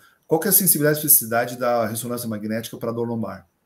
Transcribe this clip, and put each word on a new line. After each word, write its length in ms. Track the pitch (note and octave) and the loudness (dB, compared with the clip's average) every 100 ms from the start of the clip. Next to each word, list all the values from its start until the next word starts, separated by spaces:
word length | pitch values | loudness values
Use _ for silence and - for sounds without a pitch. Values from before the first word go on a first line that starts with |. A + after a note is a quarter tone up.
| _ _ - | _ _ -2
qual 120 | D#3+ | 0
que 60 | G3+ | 2
é 20 | |
a 40 | |
sensibilidade 440 | F#3+ F#3 E3 D3 D3+ | 2 4 4 4 2
e 80 | D3+ | 4
especificidade 520 | - A2+ A#2 B2 B2+ | 2 2 0 0 -2
da 280 | B2 A#2+ A2 | 0 2 0
ressonância 400 | A2+ A#2+ A#2+ A2+ | -2 -6 -6 -6
magnética 480 | G#2 G#2+ A2 A2+ A#2 | -6 -4 -6 -6 -8
pra 140 | A#2 | -6
dor 160 | A#2 A#2 | -2 -2
lombar? 400 | A#2 G2+ F#2+ - _ | -4 -6 -8 -16 _